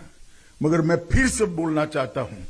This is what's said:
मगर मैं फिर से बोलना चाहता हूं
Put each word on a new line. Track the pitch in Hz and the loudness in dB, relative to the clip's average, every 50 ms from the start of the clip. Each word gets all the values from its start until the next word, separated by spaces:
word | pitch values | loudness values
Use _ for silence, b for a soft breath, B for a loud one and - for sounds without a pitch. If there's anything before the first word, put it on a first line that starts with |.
| - - - - - b b b b b b b | -18 -18 -20 -20 -20 b b b b b b b
मगर | 143 156 165 165 | 0 2 2 2
मैं | 160 165 170 | 4 2 2
फिर | 165 - - - 254 262 254 | 0 0 2 4 4 4 4
से | - - 214 | 2 0 0
बोलना | 185 170 160 165 160 156 151 151 | 0 0 -2 -2 0 0 0 -2
चाहता | 151 - 143 131 123 - 139 | -2 -2 -2 -4 -2 -4 -6
हूं | 120 104 107 98 90 | -6 -6 -8 -12 -14